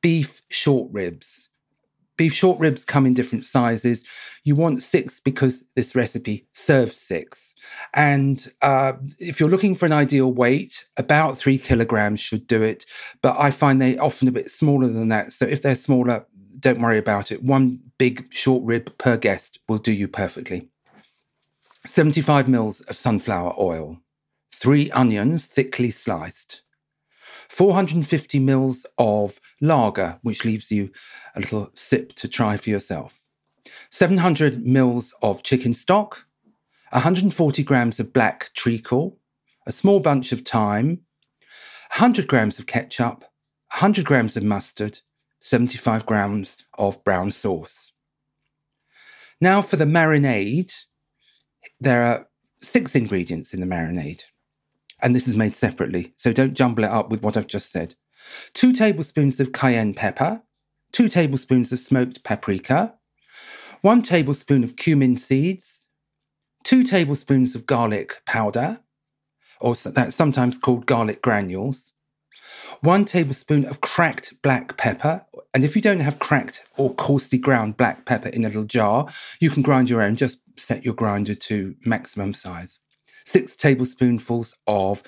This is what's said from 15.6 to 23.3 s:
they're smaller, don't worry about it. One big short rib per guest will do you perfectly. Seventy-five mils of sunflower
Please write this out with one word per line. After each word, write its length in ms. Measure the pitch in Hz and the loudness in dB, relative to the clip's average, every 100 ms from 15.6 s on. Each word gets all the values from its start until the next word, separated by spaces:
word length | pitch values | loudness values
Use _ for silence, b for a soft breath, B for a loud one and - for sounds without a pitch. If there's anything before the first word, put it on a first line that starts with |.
they're 120 | 143 | 0
smaller, 520 | 123 - 131 123 113 - _ 98 - | 0 2 2 2 -2 -6 _ -20 -2
don't 220 | 135 117 | 0 2
worry 160 | 117 110 | 2 2
about 340 | 107 101 98 | 2 -2 -4
it. 140 | 104 | -4
One 360 | 127 135 131 127 - - | 0 2 2 0 -8 0
big 280 | 127 127 - | 0 0 -8
short 340 | - - 127 | -4 0 0
rib 320 | 113 117 - - | 0 -2 -4 -4
per 220 | 131 117 | 0 2
guest 400 | 110 95 - - - | 2 -2 -6 -12 -4
will 80 | 110 | -2
do 160 | 113 | 0
you 160 | 104 101 | -2 -2
perfectly. 600 | - 92 - - 90 85 _ _ b b b _ _ _ _ _ _ - | -4 -6 -8 -10 -10 -12 _ _ b b b _ _ _ _ _ _ -2
Seventy-five 600 | - 156 151 147 143 131 | 2 2 2 2 2 4
mils 320 | 123 110 104 | 2 0 -6
of 140 | - - | -14 -8
sunflower 580 | 123 107 - | -2 -2 -2